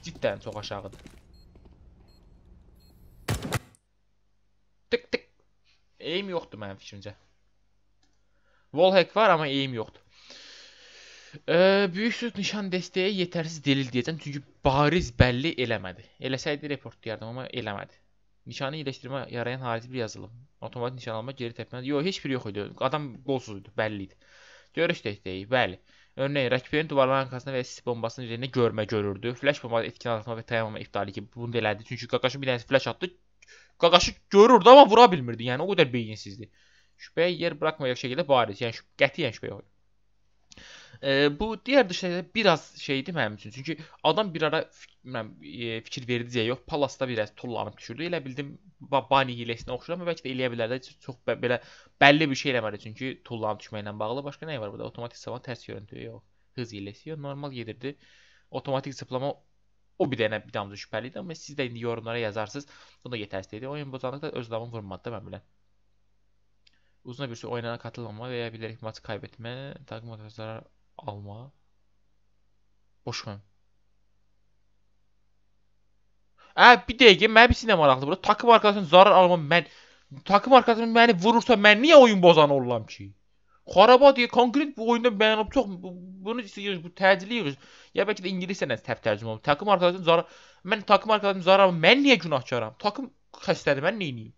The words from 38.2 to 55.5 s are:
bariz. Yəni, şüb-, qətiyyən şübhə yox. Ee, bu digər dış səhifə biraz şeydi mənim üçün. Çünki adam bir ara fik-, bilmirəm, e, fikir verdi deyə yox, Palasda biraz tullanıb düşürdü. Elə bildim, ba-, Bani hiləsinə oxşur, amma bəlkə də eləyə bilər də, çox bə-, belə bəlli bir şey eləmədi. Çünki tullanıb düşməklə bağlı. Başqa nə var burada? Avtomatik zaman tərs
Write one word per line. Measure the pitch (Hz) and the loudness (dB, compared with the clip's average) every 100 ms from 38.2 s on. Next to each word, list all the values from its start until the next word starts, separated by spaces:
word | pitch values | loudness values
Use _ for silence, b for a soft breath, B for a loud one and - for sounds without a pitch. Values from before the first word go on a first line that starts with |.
| 151 | 0
bariz. | 131 110 101 117 | 2 2 -4 -8
Yəni, | - | -10
şüb-, | _ - | _ -2
qətiyyən | 135 - 139 107 | -2 0 -6 -6
şübhə | - | -14
yox. | 101 _ _ _ _ _ _ _ _ _ - B B B 117 | -14 _ _ _ _ _ _ _ _ _ -20 B B B -10
Ee, | 139 139 147 | -2 2 2
bu | 147 214 220 | 0 -6 -6
digər | - 277 202 | 0 2 2
dış | - | -4
səhifə | 185 175 180 | -6 -6 -6
biraz | 220 208 160 - - | 0 2 2 -2 -18
şeydi | - 135 139 165 | -6 -6 -4 -4
mənim | 113 107 | -4 -6
üçün. | 110 | -18
Çünki | 127 135 151 160 B | -16 -12 -12 -14 B
adam | 151 160 214 | -2 0 -4
bir | 160 | -4
ara | 156 156 - | -2 -2 -6
fik-, | _ - _ | _ -20 _
bilmirəm, | 127 123 110 - | -12 -12 -12 -16
e, | 78 90 117 113 113 | -20 -10 -8 -8 -10
fikir | - 120 | -14 -6
verdi | 120 120 | -6 -4
deyə | 123 113 | -4 -2
yox, | 123 - | -4 -6
Palasda | 156 135 - 131 | -4 -4 -4 -8
biraz | 117 104 - | -4 -6 -8
tullanıb | 127 110 104 - | -10 -8 -10 -12
düşürdü. | - 120 170 | -18 -12 -8
Elə | 170 | -8
bildim, | 135 127 139 - _ _ | -10 -12 -14 -16 _ _
ba-, | 131 139 120 | -6 -6 0
Bani | 139 131 120 | 0 0 -6
hiləsinə | 117 117 - | -10 -10 -10
oxşur, | 127 - | -12 -10
amma | 175 175 | -10 -8
bəlkə | 165 127 | -8 -8
də | |
eləyə | 127 127 | -6 -6
bilər | 117 113 | -4 -6
də, | 127 - _ - | -6 -10 _ -20
çox | 127 | -10
bə-, | - 120 | -8 -4
belə | 123 123 B B B _ | -2 -4 B B B _
bəlli | 143 147 151 | 4 4 0
bir | 131 | -2
şey | 147 | -4
eləmədi. | 123 110 101 | -4 -6 -10
Çünki | 110 104 131 - | -16 -12 -12 -12
tullanıb | - 117 107 101 | -14 -8 -8 -8
düşməklə | - 107 104 104 | -12 -14 -12 -10
bağlı. | 107 127 143 | -8 -8 -10
Başqa | 143 160 | -14 -14
nə | 143 | -10
var | 104 | -12
burada? | 110 113 | -12 -14
Avtomatik | 117 117 - | -12 -16 -14
zaman | - 117 | -14 -14
tərs | - | -12